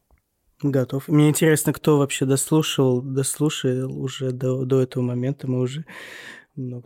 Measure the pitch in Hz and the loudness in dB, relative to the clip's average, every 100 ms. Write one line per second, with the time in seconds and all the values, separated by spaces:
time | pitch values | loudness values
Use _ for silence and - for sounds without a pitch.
0 | _ _ _ _ _ _ 143 135 123 139 | _ _ _ _ _ _ -2 0 0 -4
1 | - 151 151 143 160 151 - 139 - 151 | 2 4 6 6 4 4 2 0 2 4
2 | 139 - 135 135 - 156 156 - 131 123 | 2 0 0 0 2 0 2 2 2 2
3 | 135 131 131 - 151 - 131 127 131 143 | 0 -4 -4 0 -2 0 -2 -2 -4 -6
4 | 135 - 131 127 131 127 131 131 127 131 | -8 -6 -6 -4 -2 -2 0 2 0 -2
5 | 123 123 127 143 135 127 123 139 160 - | -4 -2 -4 -4 -4 -2 -2 -4 -12 -16
6 | - - - - _ - 127 123 | -18 -18 -20 -20 _ -12 -10 -10